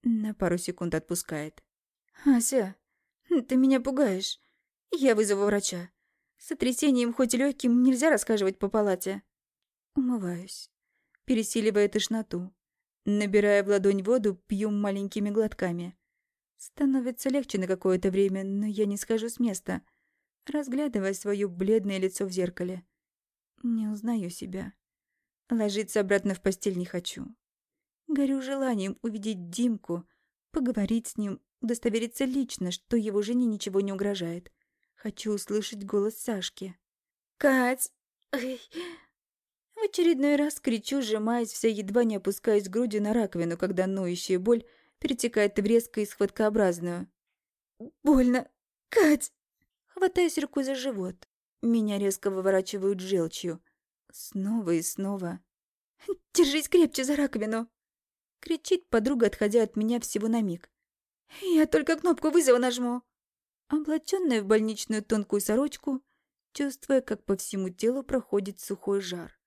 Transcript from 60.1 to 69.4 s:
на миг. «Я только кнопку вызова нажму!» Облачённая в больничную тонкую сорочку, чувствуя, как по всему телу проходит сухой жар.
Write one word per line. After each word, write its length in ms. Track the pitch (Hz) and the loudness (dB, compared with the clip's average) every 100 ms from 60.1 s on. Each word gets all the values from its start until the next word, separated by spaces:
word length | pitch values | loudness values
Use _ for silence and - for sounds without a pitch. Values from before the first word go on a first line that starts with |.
| 214 220 | -4 0
на 100 | 233 | 0
миг. 320 | 208 170 - _ _ _ _ _ _ - | 0 -4 -12 _ _ _ _ _ _ -10
«Я 240 | 381 330 311 | 2 4 6
только 320 | 320 285 320 | 4 2 0
кнопку 320 | 349 330 311 | 2 2 4
вызова 280 | 330 269 247 | 4 6 4
нажму!» 460 | 254 240 240 247 _ _ _ _ _ _ _ | 4 0 -2 -4 _ _ _ _ _ _ _
Облачённая 720 | 302 294 311 - 381 349 233 | -2 0 -2 0 0 2 0
в 20 | 202 | 4
больничную 580 | 214 220 214 - 220 | 2 2 -4 -4 -6
тонкую 380 | 208 214 202 208 | -2 -2 0 -2
сорочку, 600 | 202 214 285 - - 262 _ _ _ _ _ | 0 0 0 -4 -6 -6 _ _ _ _ _
чувствуя, 480 | - 277 262 - 269 | -6 -6 -6 2 2
как 240 | 262 208 - | 2 -8 -2
по 100 | 196 | -4
всему 340 | - 196 185 | -2 -4 -6
телу 340 | 180 220 262 | -2 0 0
проходит 560 | 269 262 - 202 196 196 | -2 -4 0 -2 -2 -12
сухой 420 | - 202 - 196 | -10 -8 -2 -2
жар. 380 | 180 180 165 _ | -2 -10 -10 _